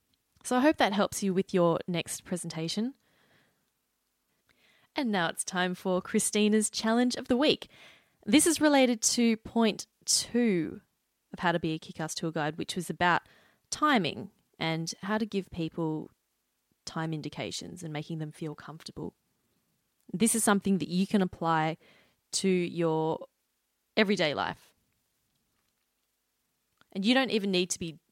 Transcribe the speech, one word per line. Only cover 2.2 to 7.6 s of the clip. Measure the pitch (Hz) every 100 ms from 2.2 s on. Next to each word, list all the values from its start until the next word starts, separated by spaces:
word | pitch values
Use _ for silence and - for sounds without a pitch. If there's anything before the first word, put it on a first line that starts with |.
| -
presentation. | 180 170 160 165 208 233 277 _ _ _ _ _ _ _ _ _ _ _ _ _ _ _ _ _ _ _ -
And | 262
now | 202 165
it's | 170
time | - 185 180
for | 180 190 185
Christina's | - 214 - 214 214 214 214
Challenge | - 220 233 247 -
of | 254
the | 240
Week. | 294 -